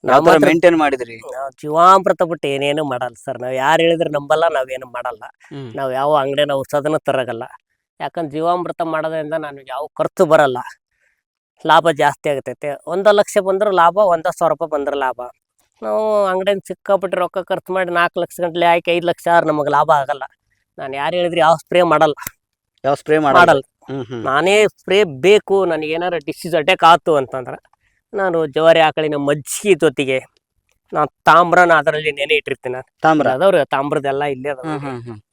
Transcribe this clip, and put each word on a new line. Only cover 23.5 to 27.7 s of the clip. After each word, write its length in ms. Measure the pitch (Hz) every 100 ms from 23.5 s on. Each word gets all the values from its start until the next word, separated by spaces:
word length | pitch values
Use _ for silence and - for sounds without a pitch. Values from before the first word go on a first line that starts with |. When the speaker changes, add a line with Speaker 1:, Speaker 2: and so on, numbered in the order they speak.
| 147 - _ -
Speaker 2:
ಹ್ಮ್, 160 | 135 123
ಹ್ಮ್. 180 | 123
Speaker 1:
ನಾನೇ 440 | 113 139 175 208 208
ಸ್ಪ್ರೇ 360 | _ - 190
ಬೇಕು, 640 | 202 135 160 208 - 196 185
ನನಗೆ 220 | 156 156
ಏನಾರ 260 | 160 180 170
ಡಿಸೀಸ್ 380 | 147 147 175 165
ಅಟ್ಯಾಕ್ 280 | 147 185
ಆತು 320 | 165 170 - 151
ಅಂತಂದ್ರ 380 | 131 131 123 139 _